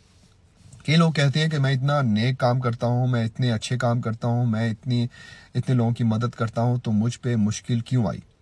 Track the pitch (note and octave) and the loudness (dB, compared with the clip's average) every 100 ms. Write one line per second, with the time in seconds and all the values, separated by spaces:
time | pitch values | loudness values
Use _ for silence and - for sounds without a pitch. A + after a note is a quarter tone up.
0 | _ _ _ _ _ _ - - - D#3+ | _ _ _ _ _ _ -20 -10 0 4
1 | E3 D3+ C#3+ D#3 D#3 D3+ C3+ C3+ C#3 D3 | 4 4 2 2 0 0 0 0 2 2
2 | B2 G#2 B2 B2+ B2+ B2+ B2 A#2 A#2+ B2 | 2 2 0 2 0 2 -2 -2 -2 0
3 | B2+ A#2+ A2 - B2+ A2 - B2 A#2+ A#2+ | 0 0 -2 -2 -2 -2 -2 -2 0 0
4 | A#2 A2+ A#2+ A#2+ B2 A2 A2+ G#2+ C3 A#2+ | -2 -4 -2 0 0 0 -2 -4 -2 -2
5 | A#2+ - - - - B2+ - B2+ A2+ A#2 | -2 -6 -20 -20 -8 -6 0 0 2 0
6 | A2+ A2 A#2+ - A2+ - A#2+ B2 A#2+ G#2 | 0 0 -2 -4 -4 0 0 0 0 0
7 | A#2 - B2+ A#2 G#2 G2+ - A#2 - B2+ | 0 -2 -2 0 0 -2 -4 -4 0 0
8 | F#2+ A1+ - _ | 0 -4 -14 _